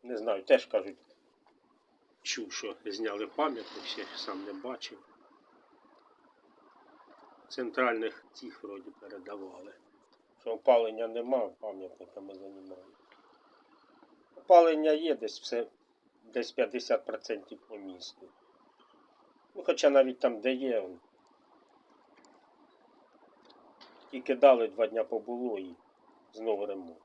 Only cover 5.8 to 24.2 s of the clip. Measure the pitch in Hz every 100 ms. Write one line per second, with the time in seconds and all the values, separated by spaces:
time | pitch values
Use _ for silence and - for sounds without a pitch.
5.8 | _ - _ _ _ _ _ _ - -
6.8 | - - - - - - - - 120 127
7.8 | 127 113 110 - - - 120 - 101 98
8.8 | 92 - 101 98 92 104 95 90 98 -
9.8 | _ _ _ _ _ _ 117 110 - 120
10.8 | 113 113 113 117 120 127 101 - 107 95
11.8 | 92 - 90 101 98 95 98 98 95 92
12.8 | 92 _ _ - _ _ _ _ _ _
13.8 | _ _ - _ _ - - 175 170 156
14.8 | 156 151 165 139 107 - - 120 110 _
15.8 | _ _ _ _ - 123 113 - 117 123
16.8 | - 113 - 107 - 107 95 104 _ 107
17.8 | 95 90 - - 95 _ _ _ _ _
18.8 | - _ _ _ _ _ _ - - 147
19.8 | 147 139 131 127 131 113 123 131 131 113
20.8 | 92 87 _ _ _ _ _ _ _ _
21.8 | _ _ _ - - - _ _ - _
22.8 | _ _ _ _ - - - - - -
23.8 | - - - 131